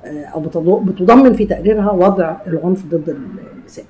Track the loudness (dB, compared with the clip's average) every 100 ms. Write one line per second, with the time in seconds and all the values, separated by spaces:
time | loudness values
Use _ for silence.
0 | -12 -14 -10 -8 -6 -4 0 0 0 -2
1 | 4 6 6 4 0 0 0 2 0 2
2 | 2 2 -2 -4 -6 -4 -2 -2 -2 -4
3 | -4 -8 -12 -16 -18 -20 -20 -20